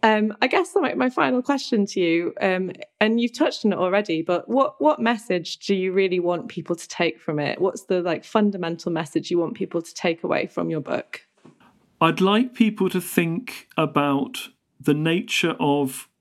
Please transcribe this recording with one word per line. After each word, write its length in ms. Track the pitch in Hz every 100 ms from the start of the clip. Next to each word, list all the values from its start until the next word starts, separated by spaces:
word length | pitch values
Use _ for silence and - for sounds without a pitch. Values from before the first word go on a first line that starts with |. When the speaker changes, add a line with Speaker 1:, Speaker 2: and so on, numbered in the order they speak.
| 226
Speaker 1:
Um, 300 | 214 214 214
I 60 | 262
guess, 280 | 330 359 415
like, 220 | 294 -
my 120 | 254
final 320 | - 277 254
question 440 | 247 277 - 220 202
to 160 | -
you, 320 | 170 165 170 -
um, 300 | 202 185 185 - - _
and 220 | 214 226
you've 100 | 240
touched 320 | - 320 -
on 80 | 214
it 60 | 180
already, 440 | 180 196 208 160
but 280 | 165 175 -
what, 320 | 240 269 -
what 180 | 294 302
message 600 | 226 233 - 180 165 -
do 140 | -
you 200 | 196 185
really 260 | 185 190 180
want 300 | 175 175 -
people 260 | - 156 170
to 120 | -
take 320 | - 170 -
from 180 | - 151
it? 220 | 143 -
What's 240 | 190 - -
the, 160 | 185
like, 240 | 180 160 -
fundamental 680 | 220 208 196 165 165 -
message 400 | 165 160 165 151
you 80 | 175
want 140 | 165
people 280 | - 196 170
to 120 | 165
take 280 | - 180 165
away 260 | - 156 -
from 220 | - 170
your 120 | 160
book? 440 | 143 - - - _ _ - _ _ _ _ _
Speaker 2:
I'd 180 | 160 160
like 340 | 190 214 254
people 360 | - 220 214 190
to 100 | 185
think 680 | 180 - 165 165 - - - -
about 720 | 156 156 143 139 139 - - _ _ _
the 160 | 131
nature 640 | 147 160 175 - - 170 -
of 520 | 147 143 139 135 - _